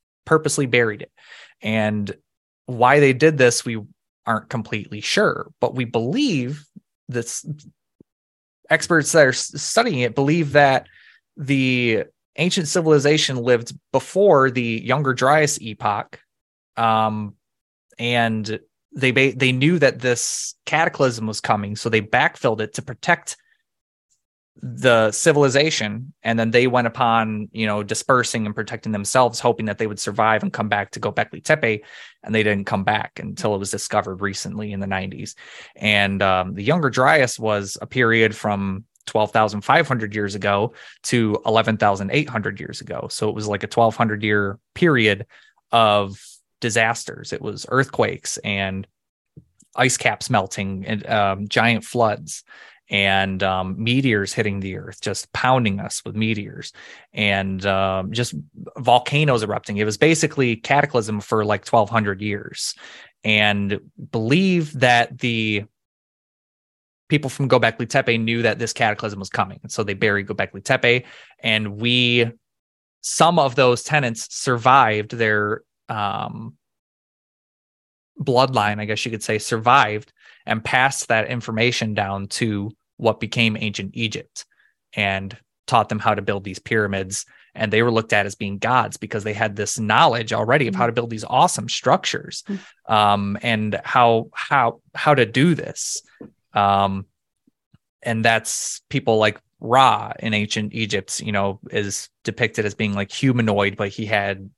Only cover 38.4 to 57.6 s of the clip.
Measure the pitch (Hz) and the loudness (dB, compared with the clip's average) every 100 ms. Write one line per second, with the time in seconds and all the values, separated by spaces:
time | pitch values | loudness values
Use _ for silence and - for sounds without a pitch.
38.4 | 107 101 98 95 - _ - 113 107 113 | -2 -2 -2 -6 -10 _ -4 0 2 2
39.4 | 107 104 - 147 147 117 107 104 104 101 | 2 0 2 2 2 -2 -4 -4 -4 -2
40.4 | 101 101 110 - - - - 123 107 104 | 0 0 0 -6 -20 -14 -2 0 2 0
41.4 | - 110 110 107 104 98 98 143 147 117 | 2 2 2 2 2 2 0 -2 -2 -4
42.4 | 104 101 - - - - - - 107 - | -6 -8 -12 -14 -10 -10 -8 -4 -4 -4
43.4 | 104 101 110 - 113 - 113 104 107 104 | -4 -4 -2 2 2 4 0 0 0 0
44.4 | 98 107 _ - 175 131 107 101 107 - | 0 -6 _ 0 2 6 4 2 -4 -18
45.4 | _ _ _ 117 110 104 98 98 - - | _ _ _ 4 4 4 0 -8 -18 -20
46.4 | _ _ 120 113 113 117 - - - - | _ _ -2 0 0 -2 -8 -14 -12 -10
47.4 | - - - 127 131 - 107 - - - | -8 -10 -2 0 0 0 -2 -2 -10 -8
48.4 | 104 98 98 95 95 _ _ _ _ - | -4 -4 -4 -6 -12 _ _ _ _ -20
49.4 | _ _ _ - 131 - 120 104 - 117 | _ _ _ 0 0 2 -2 -2 -2 -2
50.4 | 95 - 98 95 98 107 - 113 101 95 | -2 -6 -6 -8 -6 -8 -2 0 0 -2
51.4 | 104 123 117 113 - 123 110 107 - - | -2 2 4 2 -2 0 0 0 -8 -16
52.4 | - - - _ _ 101 98 98 98 95 | -16 -20 -20 _ _ 0 2 2 0 -2
53.4 | 95 92 92 95 113 127 135 107 98 - | -2 -2 -4 -4 -2 0 2 0 -2 -4
54.4 | 107 98 95 92 95 - - 98 - - | -4 -4 -8 -10 -14 -10 -8 -8 -8 -4
55.4 | 127 131 110 98 110 - 113 107 110 104 | 0 0 0 -4 -6 -10 -10 -4 -4 -4
56.4 | 101 - - - - - _ - 104 98 | -8 -16 -18 -20 -20 -20 _ -2 0 0
57.4 | 95 95 | -2 -2